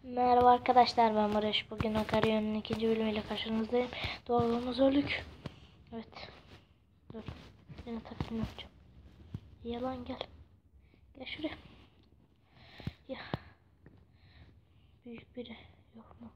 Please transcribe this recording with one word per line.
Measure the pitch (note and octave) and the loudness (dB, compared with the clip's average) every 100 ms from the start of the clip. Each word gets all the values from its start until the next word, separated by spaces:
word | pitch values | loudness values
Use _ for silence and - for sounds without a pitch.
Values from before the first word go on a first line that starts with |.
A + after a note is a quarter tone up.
| C4 | -6
Merhaba | B3 B3 B3 B3 | 0 4 8 8
arkadaşlar, | B3 B3 B3 A#3+ - A3+ G#3+ | 8 6 6 6 6 4 4
ben | G#3 | 2
Barış. | G#3+ G#3+ G#3 - | 2 0 -2 -4
Bugün | G#3+ A3 | -4 -2
Akaryon'un | G#3+ G#3+ A3 A3+ A3 G#3+ | -2 0 2 2 2 0
ikinci | G#3+ G#3+ G#3+ A3+ | -4 -4 -2 0
bölümüyle | A3 A3 G#3+ | 0 0 -2
karşınızdayım. | G#3 G#3 A3 A3 A3 A#3+ B3 - - - - | -6 -6 -4 -2 0 0 0 -4 -8 -8 -2
Doğruluğumuz | A#3+ A#3 A#3+ B3 A#3+ | 2 2 0 -2 2
öldük. | C4+ C#4 C#4+ - - - - - - - - | 4 4 0 -4 -8 -14 -16 -16 -20 -20 -16
Evet. | A3+ G#3+ - - - - - _ _ _ _ _ | -14 -14 -16 -18 -20 -20 -20 _ _ _ _ _
Dur. | A3 - - - - - - - | -14 -12 -14 -18 -20 -20 -16 -12
Yine | A#3 | -12
takım | - A3+ - A3+ | -12 -10 -6 -4
yapacağım. | A3 - - - - - - - - - - - | -4 -6 -16 -18 -20 -20 -20 -20 -16 -16 -16 -16
Yalan | A#3 A#3+ B3+ B3+ B3 | -10 -6 -6 -8 -10
gel. | B3+ - - - - _ - - - - - | -8 -10 -12 -20 -20 _ -20 -20 -20 -20 -18
Gel | B3+ | -14
şuraya. | - D4+ - - - - _ _ _ _ _ _ - - - - - - | -8 -8 -10 -18 -20 -20 _ _ _ _ _ _ -20 -20 -16 -16 -16 -14
Ya. | C4 - - - - _ _ - - - _ - - - - _ _ _ _ A#3+ | -14 -10 -10 -12 -20 _ _ -20 -20 -20 _ -20 -20 -20 -20 _ _ _ _ -18
Büyük | A#3 - - | -18 -16 -14
biri | A#3 A3+ - - _ A3+ | -12 -14 -20 -20 _ -20
yok | - - | -20 -20
mu? | A#3 | -20